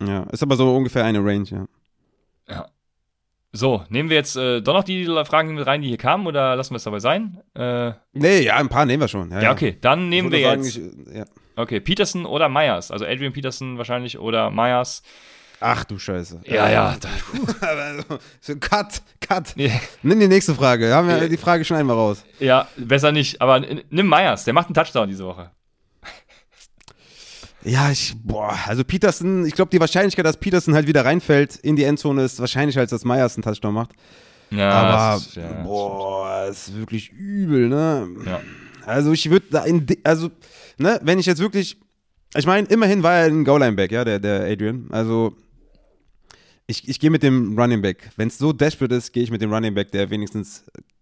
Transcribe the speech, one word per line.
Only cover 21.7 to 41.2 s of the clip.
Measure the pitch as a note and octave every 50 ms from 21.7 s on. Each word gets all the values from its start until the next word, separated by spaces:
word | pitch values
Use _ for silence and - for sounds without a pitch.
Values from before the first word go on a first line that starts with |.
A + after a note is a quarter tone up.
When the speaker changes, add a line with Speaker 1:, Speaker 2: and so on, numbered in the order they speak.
| E3+ D#3
Speaker 1:
einmal | D3 C3 A#2
raus. | A2+ A2 G#2 G2+ - - _ _ -
Speaker 2:
Ja, | C#3 C3 B2+ C3 - - -
besser | B2 A#2+ A#2 C3+ C#3 C#3 D3+
nicht. | D3+ D3+ C3+ - - -
Aber | - C3 C3 C3 -
n-, | - - - - -
nimm | - E3+ G3+
Myers. | F#3 D3+ E3 G3 D#3+ G#2+ F#2+ -
Der | A#2 B2
macht | E3 E3+
einen | - D#3
Touchdown | D#3 E3+ - - B2+ G#2+ G2
diese | G2 F#2+ F#2+
Woche. | F#2 F2 F2+ F2 F2 _ _ _ _ _ _ _ _ _ _ - - - - _ _ _ _ _ _ _ _ - - _ _ _ - - _ _ _ - - - - - - - - - - -
Speaker 1:
Ja, | - C3 C3+ C#3+ C#3+
ich, | C3+ - - - A#2 A2+ A2+
boah, | A2 A2 G#2+ G#2+ G#2 - - -
also | - G#2+ B2 C3
Peterson, | - F3+ F#3 - G3 - - E3+ F#3 F#3+ F#3 F3
ich | D3+ -
glaub, | - F#3 -
die | F#3 F3
Wahrscheinlichkeit, | D#3+ D3+ - F#3 G3+ G3 - - E3
dass | D#3+ D3+
Peterson | - - G3 F3+ F3+ - E3 D3
halt | D3+ D3+
wieder | D3 D#3 D3 A#2+
reinfällt | B2+ D#3 F3+ - - D3+ C#3+ D3 - -
in | - - D3 D#3
die | C#3+ C#3
Endzone, | C#3+ D3 C#3+ - D3 C#3 C#3 C3
ist | B2 - -
wahrscheinlicher, | B2 B2 - C3 C#3+ D3 B2+ C3+
als | B2 A2
dass | A#2+ A2+ -
Myers | B2 B2 C3+ B2+ A#2+ -
einen | A2+ -
Touchdown | A2 G#2 - - G#2+ G#2
macht. | A2 A#2 - _ _ _ _ - - - - _ _ _ _
Speaker 2:
Ja, | G#2 G#2 G2 G2
Speaker 1:
Aber, | G2 G2 F#2+ F#2+ F#2 A2 A2 A2 G#2+
Speaker 2:
das | G2 -
ist, | - -
ja, | F2 E2+ E2 D#2+ E2 E2
Speaker 1:
boah, | F#2+ G#2 G#2 G2+ G2+ G2 G2 G2 G2 G2 G2 F#2+ F#2+ F#2+ F#2+ G2
das | G2 G2 - - F#2+
ist | G2
wirklich | G#2+ A2 - A2+ G#2+ - -
übel, | - - G3 G3 G3+ G3+ F#3+ E3 D3 C3 A#2+ A#2+
ne? | C3+ D3 D#3 D#3+ D3+ C3+ G2+ F2 F2+ G#2 -
Speaker 2:
Ja. | F#2 F#2 - - - - - - - - - -
Speaker 1:
Also | G#2+ A2+ C#3 D3 D3+ D#3+
ich | D#3 - D#3
würd | F3 G3 - - D3
da | D#3 -
in | D3+ E3+ E3+ C#3+
de-, | A#2+ E3+ - -
also, | D3+ E3 D#3+ E3 E3+ - _ - - - - - - - -
ne, | C#3 F#3+ A#3 - -
wenn | D3+ F3+
ich | F#3+